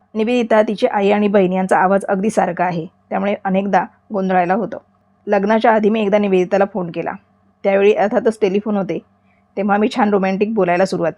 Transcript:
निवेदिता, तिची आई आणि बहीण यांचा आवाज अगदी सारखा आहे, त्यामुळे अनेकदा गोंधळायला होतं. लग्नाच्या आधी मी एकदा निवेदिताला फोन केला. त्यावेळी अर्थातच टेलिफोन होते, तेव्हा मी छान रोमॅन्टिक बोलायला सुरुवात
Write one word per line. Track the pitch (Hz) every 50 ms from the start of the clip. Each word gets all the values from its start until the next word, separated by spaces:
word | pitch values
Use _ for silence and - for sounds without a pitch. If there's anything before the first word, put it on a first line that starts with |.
| _ _ -
निवेदिता, | 214 214 233 247 247 233 - 226 214
तिची | 214 220 202 - 247
आई | - - 208 196 202
आणि | 208 208 208
बहीण | 202 208 202 185 180 185
यांचा | 185 190 185 -
आवाज | - 190 185 196 196 -
अगदी | - 202 185 202 220
सारखा | - 202 185 175 175 180 175
आहे, | 180 175 170 160 - _ _ _ -
त्यामुळे | 202 190 196 202 208 - -
अनेकदा | 196 185 190 196 196 190 180 185 - _ _ _ - 220
गोंधळायला | 190 190 185 185 185 175 175 185
होतं. | 226 190 - - - - _ _ _ _ _ _ _ -
लग्नाच्या | 202 208 196 196 202 226 220 240 233 220
आधी | 214 220 202
मी | 220 220
एकदा | 208 196 208
निवेदिताला | 208 208 196 190 180 180 - 202 196 196 196 -
फोन | 185 180 170
केला. | 160 165 160 - 196 - _ _ _ _ _ _ _ _ -
त्यावेळी | 196 196 196 202 208 -
अर्थातच | - 190 208 254 - 247 226 220 -
टेलिफोन | 214 190 185 208 - 220 208
होते, | 196 180 - - - - _ _ _ _ _ _ _ _ _ -
तेव्हा | 196 196 202 202
मी | 208 214 262 -
छान | 254 214 208
रोमॅन्टिक | 208 190 190 190 190 190 208 220 220
बोलायला | 208 180 175 175 175 190
सुरुवात | 185 190 175 170 156 -